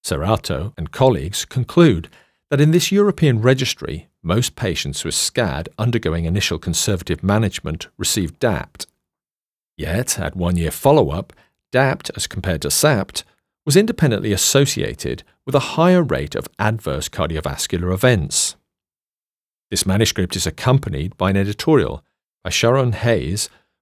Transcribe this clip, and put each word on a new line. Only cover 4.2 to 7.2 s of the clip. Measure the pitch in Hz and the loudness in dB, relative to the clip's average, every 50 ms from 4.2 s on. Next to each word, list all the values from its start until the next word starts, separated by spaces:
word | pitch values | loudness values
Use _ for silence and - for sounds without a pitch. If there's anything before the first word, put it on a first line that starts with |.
most | - 82 90 113 123 - - | -2 0 0 0 0 -2 -4
patients | - - 98 80 - - 71 69 - - | -4 -4 -2 -2 -2 -4 -6 -6 -6 -6
with | 78 71 | -4 -2
scad | - - - _ - 117 92 67 71 87 - _ - | -2 -4 -2 _ -2 -2 0 -2 -4 -8 -10 _ -2
undergoing | 107 120 117 110 - 82 80 85 82 | 0 0 0 0 0 0 -2 0 0
initial | 82 87 101 - - 85 78 | 0 0 0 0 -2 -4 -4
conservative | - 87 82 - - - 101 87 85 - 82 76 | -4 -4 -4 -2 0 0 -2 -2 -2 -4 -4 -2